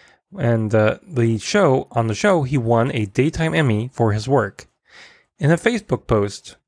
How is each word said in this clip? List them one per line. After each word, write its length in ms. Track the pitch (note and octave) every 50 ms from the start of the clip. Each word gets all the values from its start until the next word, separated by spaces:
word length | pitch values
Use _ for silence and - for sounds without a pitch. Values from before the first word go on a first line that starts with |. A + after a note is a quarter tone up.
| _ _ _ _ _ _ F#3+ G3+
And, 340 | - A#2+ A#2 A2+ A2 G#2
uh, 260 | A2 A2 G#2+ A2 - -
the 360 | _ - D#3+ B2 A#2 A2+ A2+ G#2+
show, 500 | - - - G#3 F#3 C#3+ C3 C3+ - -
on 160 | - A#2+ A2+
the 80 | A2 G#2
show, 300 | - - G#3 F#3 D#3+ C#3
he 120 | B2+ D3+
won 360 | C3 A2+ A#2 A#2+ A2+ A#2 C#3
a 140 | - A#2 G#2+
Daytime 460 | G2 - C3 C3+ D#3+ - - D#3+ D#3+
Emmy 380 | D#3+ E3 D3+ B2 G#2+ G#2 A#2 B2+
for 200 | - - A#2 G#2+
his 160 | G2+ G#2+ G#2+ C3
work. 400 | C#3+ B2+ G#2 G2 - - - _ _ _ _ _ - - - - - _ _ _ _ -
In 100 | D3+ C#3+
a 60 | E3+
Facebook 500 | E3 - A3 A#3+ G#3 - - B2+ - -
post, 500 | - A2+ G#2 G2+ G2+ - - - - - _ _